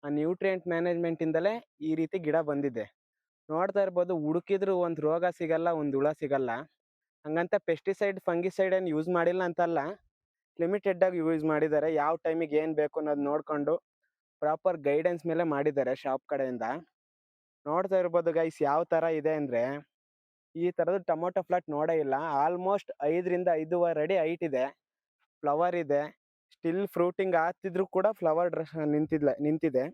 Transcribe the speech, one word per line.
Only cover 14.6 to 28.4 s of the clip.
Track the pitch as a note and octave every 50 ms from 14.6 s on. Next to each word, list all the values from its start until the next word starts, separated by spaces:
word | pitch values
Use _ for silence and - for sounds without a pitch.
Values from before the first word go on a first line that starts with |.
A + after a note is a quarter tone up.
| _ F#3+ F3 D#3+
ಗೈಡೆನ್ಸ್ | C#3 C#3+ C#3+ D3+ D#3+ F3+ F3 E3+ -
ಮೇಲೆ | E3+ D#3+ E3 F3
ಮಾಡಿದ್ದಾರೆ | E3 D3+ C#3 C#3+ D3+ C#3+ C#3 C3 B2 C3
ಶಾಪ್ | - - C#3+ C3 C3+ _ _
ಕಡೆಯಿಂದ. | D3 C#3 C3+ C3 B2+ A#2 A2+ A2 C3 E3 E3 _ _ _ _ _ _ _ _ _ _ _ _ _ _ _ _
ನೋಡ್ತಾ | D3 D3+ F3 F#3+ G3 F#3+ F#3
ಇರ್ಬೋದು | F3+ F3 E3 F3 E3+ E3
ಗೈಸ್, | D#3 E3 E3 D#3+ D#3 -
ಯಾವ | D3+ C#3 C#3+ D3+ E3+
ತರ | _ - D#3+ D#3+ E3 D#3+
ಇದೆ | D#3 C#3 D#3 D#3
ಅಂದ್ರೆ, | D3+ D3 C3+ A#2+ A#2 A#2+ B2+ C#3 D3 D3 _ _ _ _ _ _ _ _ _ _ _ _ _ _
ಈ | D#3+ E3+ F3+
ತರದ | F3 - E3+ E3 F#3 G3
ಟೊಮೊಟೊ | F3+ - E3 D#3+ E3+ F3+ F3 G3
ಫ್ಲಾಟ್ | F3 _ F3+ F3+ - -
ನೋಡೇ | D3+ D3 D3+ D#3+ E3 D#3+
ಇಲ್ಲ. | D3+ C3+ C3+ C3+ D#3 E3 D3 C#3
Almost | C#3+ D#3+ F3 F3 F#3 F#3 G3+ G3+ - - - _ C#3+
ಐದರಿಂದ | D3 D#3+ F3 F#3 F3+ F3 F3 F3+ F3+ E3+
ಐದೂವರೆ | D#3 D#3+ D#3+ E3+ F3 F3 E3+ E3 D3+
ಅಡಿ | D3+ D#3+ G3 F#3
ಹೈಟ್ | D#3+ D#3+ E3+ E3 F3+
ಇದೆ, | D#3+ C3+ B2+ B2+ C#3 - _ _ _ _ _ _ _ _ _ _ _ _ _ -
ಫ್ಲವರ್ | D3 C#3+ D#3 E3+ F3+ F3
ಇದೆ, | F3 E3 C#3 C#3+ C#3+ D3 D3 - _ _ _ _ _ _ _
ಸ್ಟಿಲ್ | - _ _ E3+ E3 F#3 G3+ G3
ಫ್ರೂಟಿಂಗ್ | - - F3 F3 F3 - F#3+ F#3+ F3+
ಆಗ್ತಿದ್ರು | E3 D#3+ F3 F3+ _ - F#3+ E3+ F3+ F#3+ -
ಕೂಡ | - F#3 F#3 G#3+
ಫ್ಲವರ್ | A3 - F3 E3 D#3 E3